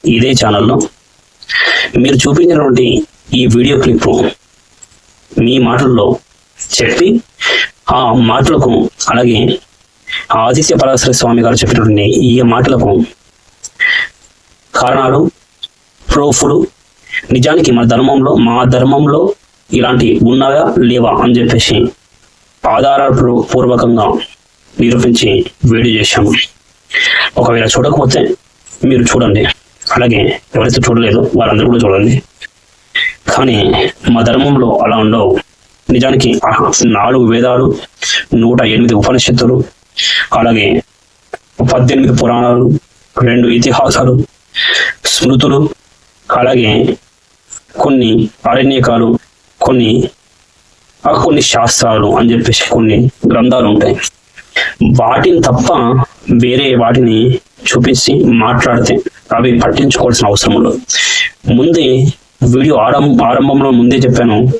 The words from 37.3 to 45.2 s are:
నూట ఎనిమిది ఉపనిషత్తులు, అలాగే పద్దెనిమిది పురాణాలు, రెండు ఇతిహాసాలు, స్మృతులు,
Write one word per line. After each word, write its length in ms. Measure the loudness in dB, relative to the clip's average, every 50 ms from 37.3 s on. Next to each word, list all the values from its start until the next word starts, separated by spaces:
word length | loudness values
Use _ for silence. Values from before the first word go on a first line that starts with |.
| 2 2 0 0 0 0 0 -2 -2 -4 -10 -18 _ _ -8 -6 -4 -6 -4 -2 -2
నూట 280 | 0 2 2 2 0
ఎనిమిది 320 | 0 0 0 0 0 2 2
ఉపనిషత్తులు, 720 | 0 0 0 0 0 0 0 0 0 0 0 0 0 -2 -4 _ _ _ _ _ -8 -6 -4 -4 -4 -4 -2 -2
అలాగే 500 | 0 0 0 0 0 0 0 -2 -2 -4 _ _ _ _ _ _ _ _ _ -20 -20 _ _ _ -4 -2 -2 0
పద్దెనిమిది 400 | 0 2 2 2 2 2 0 0
పురాణాలు, 580 | 0 0 0 0 0 0 0 2 2 2 0 0 -2 _ _ _ _ _ _ _ -2 -2
రెండు 240 | 0 2 2 2 2
ఇతిహాసాలు, 760 | 2 0 0 0 0 0 0 0 0 0 0 0 0 -2 -2 -6 _ _ _ _ _ -6 -4 -2 -2 -2 -4 -6 -8 -8 -6
స్మృతులు, 640 | -6 -4 -2